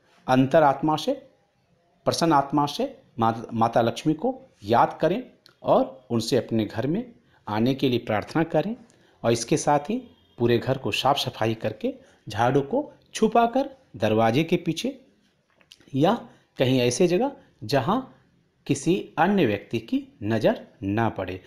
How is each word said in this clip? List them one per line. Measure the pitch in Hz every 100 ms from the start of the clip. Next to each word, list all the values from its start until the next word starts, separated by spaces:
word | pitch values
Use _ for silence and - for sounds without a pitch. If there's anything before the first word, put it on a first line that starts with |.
| _ _ -
अंतरात्मा | 131 135 165 147 135 156 156
से, | - 285 - _ _ _ _ _ _ _ -
प्रसन्न | 120 165
आत्मा | 147 139 147 147
से | - 269 - _ -
मा-, | 113 117 -
माता | 113 113 123
लक्ष्मी | 117 113 151
को | 156 240 254 - _
याद | 101 117 156 -
करें | 156 202 254 _ _ _
और | - 185 262 - -
उनसे | 117 110 127
अपने | - 113
घर | 104 - 127
में | 190 247 - _ _ -
आने | 107 120
के | 135 139
लिए | 120
प्रार्थना | - 104 - 156
करें | 160 160 185 240 - _ _ _
और | 117
इसके | 117 - 147
साथ | - 147 147
ही | 240 254 _ _ -
पूरे | 117 117
घर | - 131
को | 110
साफ | - 127 139
सफाई | 127 - 113
करके | 113 139 - 240 269 - _ -
झाड़ू | 101 120 139
को | 139 254 294 - _
छुपाकर | - 220 233 233 254 285 - _ -
दरवाजे | 107 107 113 123
के | 165 175
पीछे | 170 - 247 277 _ _ _ _ _ _ _ - _
या | 135 160 233 - _ _ -
कहीं | 127 131
ऐसे | 123 123 180
जगह | 180 269 - _ _
जहां | 110 139 127 233 262 - _ _ _ _ -
किसी | 139 - 196 - -
अन्य | 175 202 131
व्यक्ति | 101 - 117
की | - 269 277 _
नज़र | 104 110 160 240 - _
ना | 98 104 113
पड़े। | - 92 92